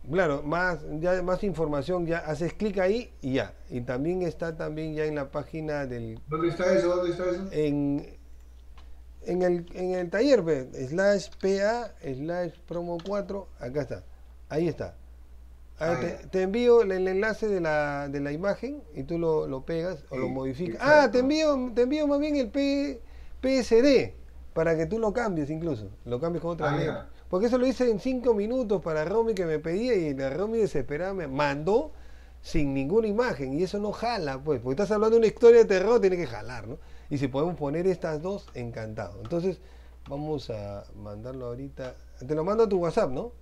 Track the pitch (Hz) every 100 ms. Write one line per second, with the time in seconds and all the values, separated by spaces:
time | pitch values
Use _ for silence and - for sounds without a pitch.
0 | 127 175 170 143 147 165 180 160 156 151
1 | 175 185 180 180 208 156 156 147 131 180
2 | 165 165 156 147 170 - 214 196 185 226
3 | 220 - 135 131 101 - - 127 123 127
4 | 156 185 175 - 165 160 160 156 160 151
5 | 156 151 135 147 139 165 156 147 135 120
6 | 113 110 - 160 170 165 185 185 175 180
7 | 175 175 180 180 190 151 151 143 143 143
8 | - - - - - - - - - -
9 | - - - 180 180 175 170 185 185 185
10 | 175 196 277 247 165 143 127 - 131 170
11 | 196 202 - - 190 196 202 240 220 -
12 | 147 131 156 175 175 - - 170 175 170
13 | 180 202 190 196 185 - 123 139 131 107
14 | - - - - - 143 170 - 92 -
15 | - - - - - - - - 160 170
16 | 170 - - 185 185 226 240 233 208 185
17 | 185 190 220 208 220 190 160 151 147 143
18 | 143 143 143 151 196 190 240 285 - -
19 | 139 170 165 156 156 135 - 165 175 165
20 | - 127 131 131 131 127 175 - 262 302
21 | 269 247 262 302 311 269 254 220 247 302
22 | 294 285 302 294 220 277 277 277 285 262
23 | - - - - 262 269 226 226 190 269
24 | 110 - - - - - 160 160 160 226
25 | 220 220 226 170 143 156 170 123 98 -
26 | 120 123 165 170 170 165 151 147 - -
27 | - - - 185 233 247 254 254 254 208
28 | 262 254 233 214 208 262 220 196 165 156
29 | 156 214 226 196 170 151 160 180 247 208
30 | 156 135 135 139 208 226 196 147 120 147
31 | 185 196 147 135 147 143 156 226 311 -
32 | - - - - - 160 143 135 135 220
33 | 220 202 247 143 135 143 180 202 208 180
34 | 226 226 147 135 151 131 123 135 196 214
35 | 220 233 220 - 233 233 202 185 196 240
36 | 190 180 151 110 120 123 104 143 - -
37 | - 143 135 139 165 170 143 160 185 180
38 | 170 151 170 202 - 131 120 113 110 107
39 | 101 101 110 170 185 170 - - - -
40 | - 143 151 147 - 110 101 101 104 104
41 | 104 104 120 131 123 123 139 135 127 120
42 | - - 131 156 165 220 220 196 170 -
43 | 180 127 233 -